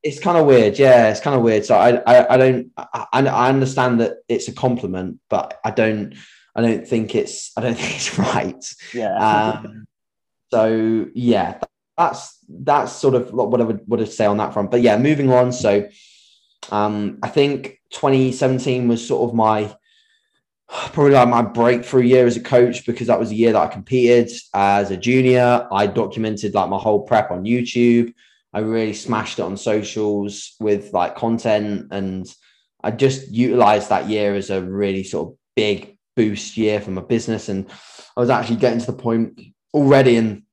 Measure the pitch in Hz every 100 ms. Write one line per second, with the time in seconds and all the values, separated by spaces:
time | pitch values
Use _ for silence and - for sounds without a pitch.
0 | 156 143 - 175 151 127 107 104 135 123
1 | 110 107 151 135 113 107 104 107 117 120
2 | - 127 - 131 131 127 - - - 120
3 | - 127 139 107 123 135 131 135 127 117
4 | 117 - - 117 - - 127 120 95 92
5 | 92 - _ 101 - - 110 107 110 107
6 | 104 - - _ _ - 117 113 - 117
7 | 107 110 - - - - 120 117 - -
8 | - - - - - - - - - 120
9 | 107 98 107 107 110 110 107 110 - _
10 | _ _ _ _ _ 117 110 113 110 113
11 | - 120 120 104 87 98 - _ _ -
12 | 170 - - _ _ - 139 143 - -
13 | 139 123 - 117 107 120 113 101 - 113
14 | 107 - 104 104 107 107 98 123 120 107
15 | 139 147 135 127 123 123 110 101 - _
16 | _ _ _ _ _ _ - 104 104 104
17 | 104 - - - 143 135 - - _ -
18 | 147 135 131 123 131 127 139 127 120 117
19 | - 131 120 117 110 110 104 - _ _
20 | _ _ _ _ _ _ _ - - -
21 | 143 135 120 120 110 117 117 123 - 131
22 | 120 127 123 117 - 123 120 120 - 117
23 | 117 110 110 107 113 107 80 - - 127
24 | 120 120 117 - - 101 101 101 98 92
25 | 113 127 127 127 123 123 - 98 104 104
26 | 98 110 110 104 104 98 87 98 110 104
27 | 101 113 101 87 101 120 120 123 120 120
28 | 117 _ _ _ _ 104 110 113 110 104
29 | - 110 110 - 87 98 120 107 101 110
30 | 107 104 101 101 - _ 107 101 - 92
31 | 87 - 117 113 117 104 104 101 - 98
32 | 95 95 90 - _ _ _ _ 107 113
33 | 135 135 - 110 123 120 104 107 - 95
34 | - 107 104 101 98 95 92 95 98 98
35 | 95 82 78 - _ - 104 98 - _
36 | _ - 107 104 - - 110 104 98 95
37 | 90 117 113 110 - 98 95 - - -
38 | - - 123 117 110 113 123 117 117 -
39 | 117 113 113 - - _ _ 151 139 139
40 | 131 117 113 104 _